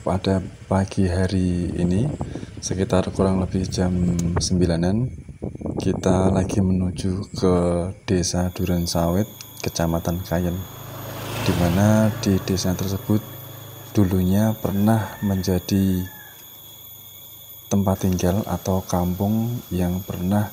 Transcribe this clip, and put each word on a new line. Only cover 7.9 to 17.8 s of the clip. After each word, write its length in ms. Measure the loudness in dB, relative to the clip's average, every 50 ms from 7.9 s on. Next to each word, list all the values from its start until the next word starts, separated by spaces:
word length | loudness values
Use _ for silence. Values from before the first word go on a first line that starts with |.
| -8 -10 -2 0
Desa 400 | 0 0 2 0 0 0 -2 -2
Duren 400 | -2 -2 -2 0 0 0 0 0
Sawit, 400 | 0 0 2 2 2 0 0 -2 -6 -18 -20 -20 -14 -8
Kecamatan 640 | -8 -4 -2 0 0 0 0 0 0 -2 -2 -2 -2
Kayen, 320 | -2 -2 0 0 -2 -2 -4 -8 -12 -14 -16 -16 -14 -14 -14 -12 -12 -12 -10 -10 -8 -6 -2 -2
di 80 | 0 2 2
mana 480 | 2 4 4 6 6 6 6 6 4 2 0
di 240 | 0 2 2 2 2
desa 320 | 2 -2 -2 0 0 -2 -2
tersebut 480 | -2 -2 -4 -4 -4 0 0 0 0 0 -6 -16 -18 -18 -18 -18 -18 -18 -18 -18 -18 -20 -2 2
dulunya 640 | 2 4 4 4 2 4 4 4 4 4 2 0
pernah 560 | 0 -2 -2 0 2 4 4 4 4 2 -4 -8 -2
menjadi 800 | 0 0 0 0 2 2 0 0 0 2 2 2 4 4 2 0 -2 -6 -10 -18 -20 -20 -20 -20 -20 -20 -20 -20 -20 -20 -20 -20 -20 -20 -20 -20 -20 -20 -20 -20 -20 -20 -20 -20 -20 -20 -20 -20 -6 -2
tempat 400 | 0 2